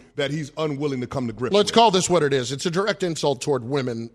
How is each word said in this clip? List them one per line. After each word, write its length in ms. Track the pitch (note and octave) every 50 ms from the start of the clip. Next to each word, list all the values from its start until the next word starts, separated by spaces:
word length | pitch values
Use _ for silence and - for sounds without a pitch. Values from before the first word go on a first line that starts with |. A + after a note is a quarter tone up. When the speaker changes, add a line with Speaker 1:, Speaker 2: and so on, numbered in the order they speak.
| - - -
Speaker 1:
that 120 | D3 C#3+ C3+
he's 220 | C#3+ D#3+ D3 B2+ -
unwilling 420 | D#3 D#3+ D#3 C#3+ C3+ C#3 C#3+ C3+ B2+
to 80 | B2
come 200 | A#2+ - C#3 B2+
to 40 | A2+
grips 240 | G#2+ A2+ B2+ A#2 F#3+
Speaker 2:
Let's 160 | G#3 G3+ G3+
Speaker 1:
with. 40 | -
Speaker 2:
call 140 | A3+ A#3 A3
this 200 | F3 F3+ - -
what 120 | F3+ E3
it 120 | D3 C#3 C#3
is. 180 | C3 B2 A#2
It's 140 | C#3+ C3 -
a 40 | F#3
direct 320 | D#3+ F#3 G3 A3+ G3 -
insult 380 | F#3 F3 D#3 - - D3 C3+ C3
toward 240 | - D3+ C#3 B2+ A2+
women 460 | A#2+ C#3+ C#3+ B2+ B2+ A#2 A2+ A#2 A2+ _